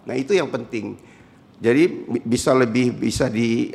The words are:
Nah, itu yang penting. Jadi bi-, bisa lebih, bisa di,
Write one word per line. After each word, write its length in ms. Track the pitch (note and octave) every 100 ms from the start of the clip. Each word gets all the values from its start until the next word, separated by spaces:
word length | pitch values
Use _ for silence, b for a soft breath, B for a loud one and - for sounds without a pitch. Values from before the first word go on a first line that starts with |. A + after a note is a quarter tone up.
Nah, 160 | - B2+
itu 160 | C3+
yang 160 | G3 C#3
penting. 480 | B2+ A#2 A2 G2+ - B B B B B -
Jadi 480 | A2+ C3 F3 - -
bi-, 160 | -
bisa 320 | A#2 A#2+ D#3 C3
lebih, 400 | B2 A#2+ B2+ G#2
bisa 320 | B2 - B2+
di, 400 | G#2+ A#2 A#2 A#2+